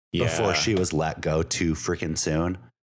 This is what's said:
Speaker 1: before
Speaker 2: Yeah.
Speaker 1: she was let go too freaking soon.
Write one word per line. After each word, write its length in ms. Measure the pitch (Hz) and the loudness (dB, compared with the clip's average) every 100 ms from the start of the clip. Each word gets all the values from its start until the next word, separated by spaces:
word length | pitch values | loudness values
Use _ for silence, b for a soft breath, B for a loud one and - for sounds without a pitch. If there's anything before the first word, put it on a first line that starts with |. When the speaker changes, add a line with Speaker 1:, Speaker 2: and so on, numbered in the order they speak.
| _ | _
Speaker 1:
before 340 | 85 - 80 98 | -2 0 2 2
Speaker 2:
Yeah. 40 | |
Speaker 1:
she 220 | 78 113 101 | 2 2 2
was 180 | 90 | 2
let 280 | 76 80 76 | 0 0 -2
go 200 | 82 80 | 0 0
too 320 | 80 - 85 | 0 0 0
freaking 440 | 80 - 87 80 82 | 0 -2 -4 -2 -2
soon. 420 | - 78 87 92 - _ | 0 0 0 -2 -10 _